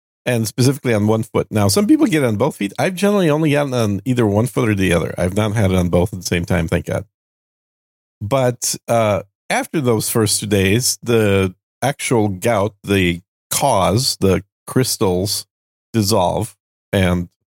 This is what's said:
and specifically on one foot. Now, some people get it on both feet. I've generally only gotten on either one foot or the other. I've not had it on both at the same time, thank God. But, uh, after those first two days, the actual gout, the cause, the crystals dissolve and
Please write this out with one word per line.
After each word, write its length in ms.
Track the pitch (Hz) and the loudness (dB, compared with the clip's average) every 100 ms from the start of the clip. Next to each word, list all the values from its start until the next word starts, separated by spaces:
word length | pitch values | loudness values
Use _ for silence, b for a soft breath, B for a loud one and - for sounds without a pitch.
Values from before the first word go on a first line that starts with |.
| _ _ | _ _
and 240 | - 120 110 | -4 -2 -2
specifically 460 | - 127 139 127 | 0 0 0 0
on 140 | 107 104 | 0 2
one 160 | 110 | 0
foot. 240 | - - - | 0 -4 -2
Now, 180 | 107 101 | 0 2
some 180 | 208 208 | 2 2
people 180 | 302 226 | 2 2
get 160 | 156 | 2
it 60 | 123 | 0
on 80 | 104 | 0
both 200 | 143 - | -2 -2
feet. 140 | 101 - | -6 -4
I've 160 | 165 | -4
generally 380 | 175 202 208 165 | 0 0 2 2
only 200 | 151 160 | 2 2
gotten 200 | 143 143 | 0 0
on 260 | 123 107 95 127 | 0 0 -2 -2
either 220 | 123 107 | 0 2
one 180 | 101 127 | 2 0
foot 240 | - 113 | 0 0
or 60 | 98 | 2
the 180 | 92 | 2
other. 220 | 85 - - | 0 -2 -2
I've 180 | 90 101 | -2 0
not 180 | 107 110 | 0 0
had 160 | 95 | 2
it 60 | 92 | 2
on 120 | 90 | 2
both 240 | 90 90 | 2 0
at 60 | 92 | -4
the 60 | - | -4
same 200 | 90 85 | -4 -2
time, 220 | 90 82 | -2 0
thank 180 | 87 - | -4 -2
God. 200 | - - _ _ _ _ _ _ _ _ _ _ _ | -6 -8 _ _ _ _ _ _ _ _ _ _ _
But, 540 | 101 135 123 117 - - - | -2 0 0 -2 -6 -8 -2
uh, 360 | 117 107 95 - _ - | 0 2 0 -4 _ -4
after 320 | 233 269 165 | -4 -2 -2
those 260 | 123 110 - | 0 0 0
first 280 | 117 107 - | 0 0 -2
two 60 | 107 | 0
days, 540 | 101 95 113 - - | 0 2 2 0 -4
the 540 | 120 117 104 98 95 - _ _ | 0 2 2 2 0 -6 _ _
actual 460 | 127 - - 120 104 | -6 -4 -2 0 0
gout, 460 | 92 117 107 104 - | -2 -2 0 -2 -6
the 380 | - 101 87 87 - _ _ | -2 0 0 -2 -10 _ _
cause, 680 | - 143 104 87 107 135 - | -4 0 2 2 0 -2 0
the 260 | 95 92 - _ - | 0 0 -4 _ -4
crystals 800 | 131 123 - 98 90 101 - - _ _ _ _ | -2 -2 -2 -2 0 -2 -6 -10 _ _ _ _
dissolve 600 | 113 98 107 87 85 - - _ _ _ | -2 2 2 0 -2 -6 -12 _ _ _
and 360 | 101 92 90 87 _ _ | 0 2 0 -4 _ _